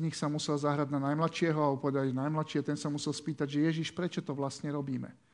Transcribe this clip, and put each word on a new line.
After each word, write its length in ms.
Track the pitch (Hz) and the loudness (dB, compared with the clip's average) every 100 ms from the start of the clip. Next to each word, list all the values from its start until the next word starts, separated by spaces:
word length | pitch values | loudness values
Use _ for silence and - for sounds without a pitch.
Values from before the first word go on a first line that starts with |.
nich 80 | 160 | -2
sa 160 | - 151 | 0 -2
musel 320 | 151 - 147 | -2 0 2
zahrať 320 | 147 147 143 | 2 2 2
na 80 | 143 | 2
najmladšieho 560 | 139 147 160 - 170 151 | 2 2 2 2 2 4
a 240 | 147 135 | 4 4
povedať 320 | 143 139 135 | 2 2 2
najmladšie, 480 | 127 143 156 151 147 | 0 0 0 0 -2
ten 160 | 135 147 | -2 -2
sa 160 | 156 | -2
musel 240 | 147 151 143 | -2 -2 -2
spýtať, 320 | - 143 143 | -4 -2 -2
že 160 | 147 | 2
„Ježiš, 320 | 160 160 156 - | 2 2 -2 -2
prečo 240 | 180 - | -2 -2
to 160 | 185 139 | -4 -4
vlastne 320 | 135 - 147 | -4 -4 -4
robíme?“ 400 | 147 139 127 123 - _ | -4 -2 -4 -6 -12 _